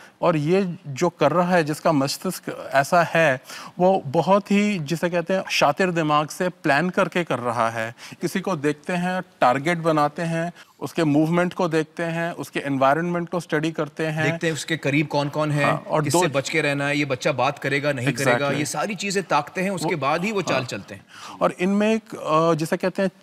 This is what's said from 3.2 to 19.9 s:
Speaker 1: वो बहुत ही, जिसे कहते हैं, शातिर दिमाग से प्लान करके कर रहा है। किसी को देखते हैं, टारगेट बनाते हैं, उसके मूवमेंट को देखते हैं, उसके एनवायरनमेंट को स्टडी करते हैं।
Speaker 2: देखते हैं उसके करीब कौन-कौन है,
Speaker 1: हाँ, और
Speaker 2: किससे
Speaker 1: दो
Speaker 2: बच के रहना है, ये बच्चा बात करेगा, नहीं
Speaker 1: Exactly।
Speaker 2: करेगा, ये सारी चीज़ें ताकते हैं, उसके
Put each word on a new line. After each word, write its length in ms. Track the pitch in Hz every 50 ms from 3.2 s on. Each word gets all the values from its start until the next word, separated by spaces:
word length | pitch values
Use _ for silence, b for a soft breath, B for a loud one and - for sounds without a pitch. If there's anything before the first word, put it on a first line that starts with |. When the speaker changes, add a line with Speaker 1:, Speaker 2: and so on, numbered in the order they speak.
| 165 151 127 127 B B B B B B B B
Speaker 1:
वो 240 | 180 185 190 190 -
बहुत 440 | 139 127 170 147 180 190 208 196 -
ही, 280 | 202 202 208 208 208 185
जिसे 320 | 151 139 170 156 - 175
कहते 240 | 175 175 170 - 190
हैं, 100 | 190 - -
शातिर 400 | - - 160 143 143 - 196 180
दिमाग 380 | 170 165 160 151 151 147 156 147
से 200 | - - 185 180
प्लान 420 | - _ - 160 139 143 170 185
करके 340 | - 208 185 170 - 180 170
कर 140 | - 139 117
रहा 320 | 120 123 113 120 117 113
है। 240 | 113 117 113 117 120 B B B 135 B
किसी 200 | - 170 - 196
को 160 | 180 214 185
देखते 360 | 151 135 147 147 - - -
हैं, 300 | 185 175 175 185 185 185 180 _ _ -
टारगेट 380 | 147 123 123 135 139 170 175 170
बनाते 440 | 160 170 160 156 147 147 - -
हैं, 300 | 170 165 165 165 165 175 - B B B B B
उसके 240 | - - - - 165
मूवमेंट 500 | 151 143 151 156 156 170 175 175 180 -
को 140 | - 185 170
देखते 340 | 151 160 156 156 - -
हैं, 300 | 170 165 165 165 165 170
उसके 280 | - - 143 - - 156
एनवायरनमेंट 680 | - 139 139 131 135 135 143 160 170 175 175 175 175 165
को 120 | - 175
स्टडी 320 | 160 - 160 151 156 165
करते 340 | 160 - 156 147 - - 160
हैं। 240 | 156 151 160 156 151
Speaker 2:
देखते 160 | 165 165 170
हैं 80 | 165 160
उसके 220 | 139 - - 160
करीब 300 | 147 - 139 131 151 156
कौन-कौन 440 | 147 - 143 143 147 139 147 156 151
है, 140 | 143 147 143
Speaker 1:
हाँ, 200 | - 156 - - -
और 160 | 151 156 147
Speaker 2:
किससे 240 | 151 139 175 180 160
Speaker 1:
दो 100 | 131 139
Speaker 2:
बच 100 | - -
के 120 | - 160
रहना 260 | 147 143 143 139 143
है, 120 | 143 147 147
ये 60 | 147
बच्चा 280 | 139 131 123 - 160
बात 260 | 143 127 123 139 139 -
करेगा, 340 | - 135 135 143 139 147
नहीं 160 | 139 127 120 143
Speaker 1:
Exactly। 220 | 135 120 135 127
Speaker 2:
करेगा, 200 | 120 117 139 139
ये 140 | 143 143 151
सारी 300 | 143 - 147 151 202 220
चीज़ें 300 | 165 196 202 180 202 185
ताकते 360 | - 160 147 151 - - 190
हैं, 100 | 180 196
उसके 240 | 196 170 151 165